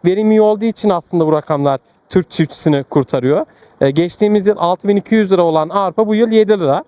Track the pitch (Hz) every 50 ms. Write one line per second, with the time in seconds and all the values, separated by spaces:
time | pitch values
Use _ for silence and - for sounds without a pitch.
0 | - 180 185 202 214 214 214 214 214 208 214 202 214 226 214 - - 208 185 175
1 | - - - 170 160 156 156 151 147 - 160 143 143 143 135 135 _ _ _ _
2 | _ _ - 190 180 _ - - 165 147 - - - 160 147 139 135 _ - 147
3 | 131 - - 135 123 131 147 190 - _ _ _ _ _ _ _ 139 139 139 156
4 | 170 175 - - 214 208 208 208 185 208 208 - 170 170 185 - - 196 202 202
5 | - - 226 220 214 190 190 180 175 165 160 160 156 160 175 202 196 185 165 -
6 | 220 208 214 214 233 240 220 220 214 196 214 196 170 139 139 180 208